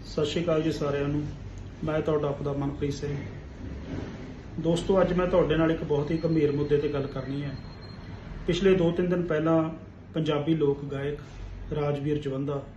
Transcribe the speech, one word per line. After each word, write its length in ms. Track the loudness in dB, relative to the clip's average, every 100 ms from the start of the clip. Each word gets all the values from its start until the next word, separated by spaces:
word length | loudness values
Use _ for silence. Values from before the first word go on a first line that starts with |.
| -6 -2
ਸਤਿ 80 | 0
ਸ਼੍ਰੀ 180 | 0
ਅਕਾਲ 180 | 2 2
ਜੀ 100 | 2
ਸਾਰਿਆਂ 360 | 0 0 0 0
ਨੂੰ, 180 | 0 -2 -8 -10 -12 -12 -6
ਮੈਂ 180 | -2 0
ਤੁਹਾਡਾ 260 | 2 2 2
ਆਪਦਾ 260 | -2 -2
ਮਨਪ੍ਰੀਤ 400 | -2 -2 -2 -4
ਸਿੰਘ। 240 | -2 -4 -4 -6 -10 -12 -12 -10 -10 -8 -8 -8 -10 -12 -12 -10 -2
ਦੋਸਤੋ, 420 | 0 2 4 4
ਅੱਜ 120 | 6
ਮੈਂ 140 | 4 4
ਤੁਹਾਡੇ 280 | 4 4 4
ਨਾਲ 160 | 4
ਇੱਕ 120 | 2
ਬਹੁਤ 280 | 2 0 2
ਹੀ 60 | 0
ਗੰਭੀਰ 340 | 2 4 4
ਮੁੱਦੇ 260 | 2 2 2
'ਤੇ 100 | 2
ਗੱਲ 200 | -2 -2
ਕਰਨੀ 360 | -6 -4 -4
ਹੈ। 120 | -4 -8 -10 -12 -14 -14 -12 -12 -10 -6 -2
ਪਿਛਲੇ 280 | 4 6 6
ਦੋ 160 | 4
ਤਿੰਨ 180 | 4 2
ਦਿਨ 120 | 2
ਪਹਿਲਾਂ 480 | 2 2 4 4 2 -4 -14 -18 -6
ਪੰਜਾਬੀ 420 | -2 0 2 2 4
ਲੋਕ 300 | 4 2 -4
ਗਾਇਕ 340 | -4 -4 -6 -10 -12 -12 -10 -6
ਰਾਜਵੀਰ 440 | -2 0 0 0 0
ਜਵੰਦਾ 460 | -2 -2 -2 -4 -6